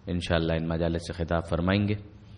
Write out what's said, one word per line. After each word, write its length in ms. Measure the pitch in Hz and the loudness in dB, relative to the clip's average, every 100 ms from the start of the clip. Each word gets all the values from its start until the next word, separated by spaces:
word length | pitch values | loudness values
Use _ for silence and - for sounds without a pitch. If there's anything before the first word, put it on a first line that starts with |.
| - | -6
انشاءاللہ 460 | 87 - 85 80 | -4 0 2 2
ان 160 | 80 82 | 0 0
مجالس 380 | 82 85 82 - | 0 0 0 -4
سے 60 | |
خطاب 360 | 82 82 85 - | -4 -2 -2 0
فرمائیں 400 | 82 87 101 104 | 0 2 2 2
گے 60 | 107 - - - | -2 -6 -20 -20